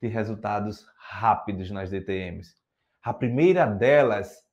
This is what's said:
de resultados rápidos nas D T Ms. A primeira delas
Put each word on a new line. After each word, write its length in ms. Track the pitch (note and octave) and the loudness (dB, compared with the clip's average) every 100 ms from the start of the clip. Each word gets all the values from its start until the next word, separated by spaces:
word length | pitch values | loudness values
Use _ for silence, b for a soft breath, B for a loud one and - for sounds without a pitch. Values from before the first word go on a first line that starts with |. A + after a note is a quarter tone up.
de 40 | A#2 | -6
resultados 800 | A2 G#2+ G#2 G#2 G#2 G#2 G#2 _ _ | -4 -4 -6 -4 -4 -4 -8 _ _
rápidos 720 | - G2 A2+ G2+ - F#2+ F#2 | -16 -2 0 2 -2 -8 -8
nas 180 | G2+ F#2+ | -8 -8
D 140 | F#2+ | -8
T 100 | G2+ | -6
Ms. 440 | F#2+ F#2 E2+ - _ _ _ _ _ | -6 -6 -12 -16 _ _ _ _ _
A 120 | A#2+ | -10
primeira 500 | - A#2+ B2+ F3 F3+ | -4 -2 4 4 4
delas 840 | C3+ G2+ B2 D3 B2+ G#2 - - _ | 2 2 4 6 4 0 -6 -14 _